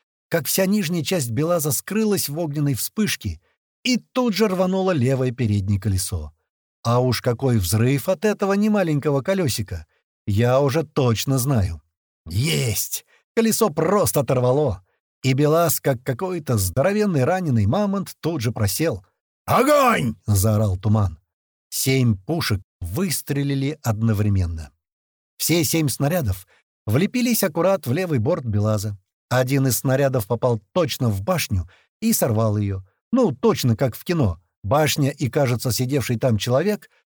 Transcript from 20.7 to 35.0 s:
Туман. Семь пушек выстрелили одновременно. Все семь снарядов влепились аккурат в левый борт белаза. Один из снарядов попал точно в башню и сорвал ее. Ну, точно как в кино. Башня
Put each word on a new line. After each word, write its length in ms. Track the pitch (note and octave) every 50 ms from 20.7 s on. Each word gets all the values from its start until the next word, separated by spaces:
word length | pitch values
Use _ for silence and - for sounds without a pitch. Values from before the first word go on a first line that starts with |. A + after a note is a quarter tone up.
| F#2
Туман. 420 | F#2 - A2 G#2+ A2 G2+ F2 D2+ - _ _ _ _ _ _ _ _ _ -
Семь 460 | - - - - B2+ C3+ B2+ A#2+ G#2+ F#2+
пушек 420 | - - D#3+ E3+ - - G#2+ F#2 - _ _ -
выстрелили 1000 | - E2+ F#2 D3 G3 F#3 C3+ - - - C#3+ C#3+ C#3 C#3 C#3 C3+ C3+ C#3 D3+ -
одновременно. 880 | - B2 G#2 G#2 A2+ A2+ G#2+ G2 G#2 G#2 G2+ F#2+ F2+ E2+ E2 D#2 D2+ D2 _ _ _ _ _ _ _ _ _ _ _ _ _ -
Все 260 | - - D#3+ F3 D#3
семь 240 | - - E3 D#3 C#3
снарядов 580 | - - C3+ C#3 C#3 C#3 C3+ G2+ F#2 - - _ _ _ _ _ _ _ -
влепились 560 | - G#2 C#3+ F#3+ G#3 - B3 A#3+ B3 A3+ -
аккурат 440 | G#3 F#3 - E3+ E3 F#3+ G3 F#3 -
в 60 | B2
левый 260 | B2+ E3+ F#3+ F3 D#3 B2
борт 260 | G#2 C#3 F3 - B2+
белаза. 540 | A#2 G2+ G#2 G#2 G#2+ G#2+ G#2 G2+ A2 G2+ - _ _ _ _ _ -
Один 360 | B2 B2+ C3 B2+ C#3 C#3 C3+
из 120 | C3+ A2+ -
снарядов 480 | - C3+ C3 C3+ C#3+ C3+ B2+ B2+ G#2+
попал 340 | - A#2+ A2+ - B2+ A#2+ A2 - _
точно 360 | - F#3 E3+ C#3+ - - C3+ A#2
в 140 | G2+ G2
башню 440 | G2+ F3+ F#3 D#3 - - G#2+ F2+ E2 - _ _ _ _ _ -
и 120 | G#3+ A3+
сорвал 460 | G#3+ - F3+ C3+ A2 G#2+ A2+ A2 G#2 G#2+
ее. 240 | G#2 G2 G2 F#2+ - _ _ _ _ -
Ну, 220 | - C4+ B3 F3+
точно 420 | A#2+ - - A3+ F3 - - B2 A2+
как 220 | - C#3+ B2+ -
в 80 | - -
кино. 340 | - F3 E3 C3 G2 E2+ - _ _ _ _ -
Башня 460 | G2 A#2 D3 D#3 C#3+ - D3+